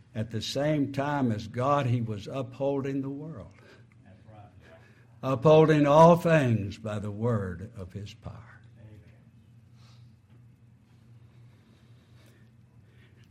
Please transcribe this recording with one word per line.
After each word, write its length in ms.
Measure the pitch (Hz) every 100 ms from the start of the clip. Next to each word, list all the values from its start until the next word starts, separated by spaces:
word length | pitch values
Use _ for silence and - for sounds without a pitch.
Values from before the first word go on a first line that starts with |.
| -
at 160 | 113 110
the 120 | 110
same 500 | - 135 147 151 135
time 400 | 139 143 143 127
as 160 | 104 -
God, 380 | 120 131 143 127
he 160 | 120
was 260 | 110 104 101
upholding 720 | 135 123 - 139 139 135 139
the 80 | 135
world. 380 | 139 156 127 85 - - - - - - - - 110 - - - - - - - -
Upholding 640 | 131 135 160 156 156 151 143
all 300 | 151 165 170
things 600 | 170 160 131 107 98 92
by 220 | 110 104
the 120 | 104
word 600 | 101 117 110 95 85 107 113
of 160 | 92
his 200 | 101 101
power. 220 | - - - - - - - - - - - - - _ - _ - - - - - _ - - _ _ _ _ - - - - - - - _ - - - _ - - - - _ - - - - - - -